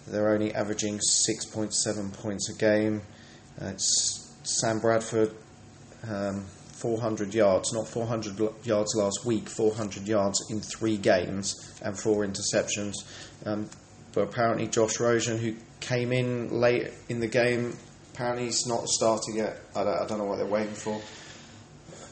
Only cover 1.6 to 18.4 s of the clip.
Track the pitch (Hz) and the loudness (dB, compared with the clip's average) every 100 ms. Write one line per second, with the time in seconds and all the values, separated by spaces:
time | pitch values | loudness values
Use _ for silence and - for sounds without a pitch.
1.6 | 107 - 110 104 98 98 110 98 - - | -2 -2 -2 -2 -6 -6 -6 -4 -6 0
2.6 | 110 107 107 107 - - - - - - | 4 4 4 -2 -6 -18 -20 -20 -20 -12
3.6 | 95 - - - - - - - - - | -10 -4 0 0 0 -4 -12 -14 -6 -2
4.6 | 117 110 113 113 - 113 107 - - - | 0 2 4 2 2 2 2 0 -18 -20
5.6 | - - - - 113 101 101 101 95 - | -20 -20 -20 -14 -8 -4 -2 -4 -8 -14
6.6 | - - 120 113 120 107 101 110 101 92 | -18 -6 -2 0 -2 -2 0 4 6 6
7.6 | - 117 110 120 113 113 104 98 107 - | 2 -2 -2 -2 -2 -2 -4 -2 -2 -2
8.6 | 117 104 107 110 101 98 120 110 - - | 0 2 2 2 0 0 0 0 -2 2
9.6 | 110 107 104 98 98 107 101 95 - 107 | 2 2 -4 -4 0 2 2 0 -2 -6
10.6 | - - 113 107 110 110 - 95 98 - | -6 -2 0 2 4 4 4 -2 -4 -6
11.6 | - - - 98 113 104 101 101 101 107 | -10 -8 -6 -2 2 2 2 -2 0 0
12.6 | 95 107 104 98 - - - - 107 107 | 0 -2 -4 -6 -12 -16 -16 -10 -4 -4
13.6 | 107 - - - - 107 101 123 117 107 | -4 -12 -20 -20 -6 -2 0 2 2 2
14.6 | 110 117 107 - 120 117 113 113 117 113 | 0 2 2 4 4 4 2 0 -2 -6
15.6 | - - - 123 120 127 123 120 113 117 | -12 -12 -4 -2 2 2 0 -2 -2 4
16.6 | 120 123 - - - 117 113 120 120 120 | 4 4 0 -8 -8 -4 0 4 4 2
17.6 | 120 - - - - - 123 123 | -2 -6 -16 -20 -16 -6 -2 -2